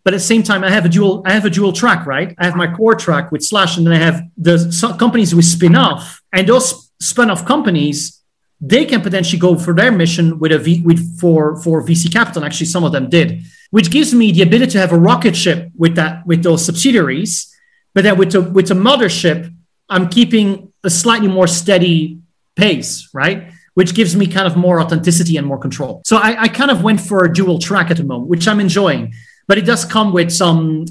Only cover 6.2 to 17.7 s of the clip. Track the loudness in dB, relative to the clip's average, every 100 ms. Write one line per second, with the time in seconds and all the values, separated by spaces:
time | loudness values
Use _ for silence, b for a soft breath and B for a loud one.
6.2 | _ -2 2 2 0 -8 _ _ -6 0
7.2 | 0 -2 -2 0 0 0 -2 -4 -10 -14
8.2 | _ _ _ _ 0 0 2 -2 -2 -2
9.2 | -2 0 2 2 0 0 2 2 0 2
10.2 | 0 0 0 0 2 0 2 2 0 -2
11.2 | 0 2 0 -4 -2 -2 0 0 0 -2
12.2 | -2 -4 -8 -6 -4 -2 -2 -2 0 2
13.2 | 2 -4 B B B 0 2 0 2 2
14.2 | 4 4 4 4 2 0 2 4 4 4
15.2 | 0 0 -2 -2 -6 -2 0 0 -4 -6
16.2 | -2 0 2 0 -2 -2 0 2 0 -4
17.2 | -6 -8 -10 b b